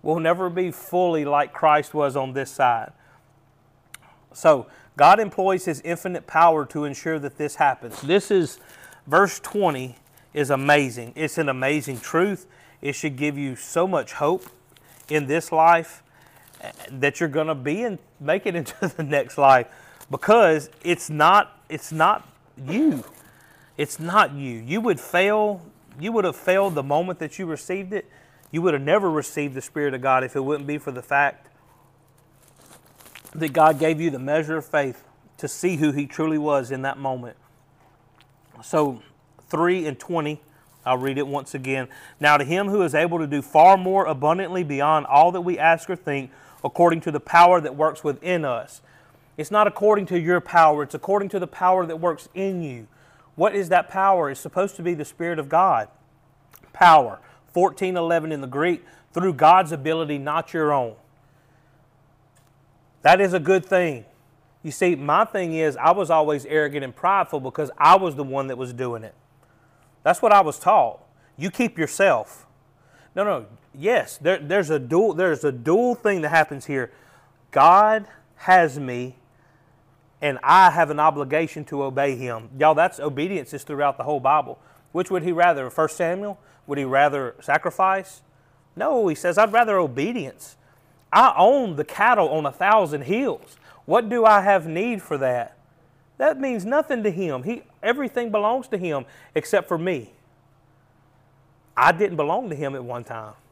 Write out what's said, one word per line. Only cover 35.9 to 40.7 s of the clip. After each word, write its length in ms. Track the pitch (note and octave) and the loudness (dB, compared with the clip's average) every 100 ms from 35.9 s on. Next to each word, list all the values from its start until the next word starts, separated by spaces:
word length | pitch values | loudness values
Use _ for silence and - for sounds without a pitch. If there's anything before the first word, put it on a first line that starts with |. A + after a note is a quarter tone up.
He 160 | C#3 C#3+ | -2 -8
truly 300 | - D#3+ D#3 | -6 -4 -2
was 340 | D3+ C#3+ B2 | -2 -2 -2
in 120 | C3 | -8
that 160 | C3+ C3+ | -8 -8
moment. 380 | C3+ C3 A#2+ - _ _ _ _ _ _ _ _ _ _ _ A#2+ | -8 -8 -12 -20 _ _ _ _ _ _ _ _ _ _ _ -20
So 400 | A2+ D#3+ D3 A#2+ _ _ _ _ _ | -4 -2 -2 -4 _ _ _ _ _
three 380 | D#3 E3+ F#3 D#3 | -4 -2 -2 -4
and 120 | C3+ | -10
twenty, 440 | - E3+ D3 D3+ _ _ _ | -8 -6 -6 -8 _ _ _